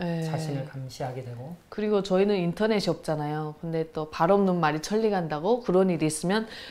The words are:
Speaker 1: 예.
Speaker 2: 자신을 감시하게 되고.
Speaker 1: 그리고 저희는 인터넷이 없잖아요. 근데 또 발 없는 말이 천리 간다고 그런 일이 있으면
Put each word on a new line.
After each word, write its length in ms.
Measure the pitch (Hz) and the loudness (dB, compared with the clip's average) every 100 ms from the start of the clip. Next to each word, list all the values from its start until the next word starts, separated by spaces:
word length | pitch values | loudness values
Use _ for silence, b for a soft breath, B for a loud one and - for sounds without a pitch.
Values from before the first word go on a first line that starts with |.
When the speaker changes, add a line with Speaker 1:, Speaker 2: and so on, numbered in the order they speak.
Speaker 1:
예. 220 | 175 165 | -4 -4
Speaker 2:
자신을 420 | 160 160 156 135 | -4 -4 -4 -6
감시하게 580 | 131 139 131 - 135 127 | -6 -10 -12 -8 -8 -8
되고. 320 | 120 120 135 175 - | -10 -12 -14 -16 -12
Speaker 1:
그리고 340 | - 214 208 | -4 0 0
저희는 320 | 190 185 202 202 | 2 2 4 2
인터넷이 520 | 175 170 220 214 180 | 0 0 2 2 0
없잖아요. 680 | 160 - 151 147 151 156 147 | -2 -2 -2 -2 -4 -6 -8
근데 320 | 165 160 160 | -4 -4 -4
또 160 | 160 156 | -6 -6
발 220 | - 170 | 2 4
없는 280 | 202 190 180 | 6 4 4
말이 220 | 156 156 | 2 0
천리 300 | - 214 220 | 0 0 2
간다고 500 | 196 165 151 175 240 | 2 0 -2 0 0
그런 300 | - 180 190 | 4 4 4
일이 160 | 165 156 | 4 0
있으면 400 | 151 175 208 226 B B | 0 0 0 -2 B B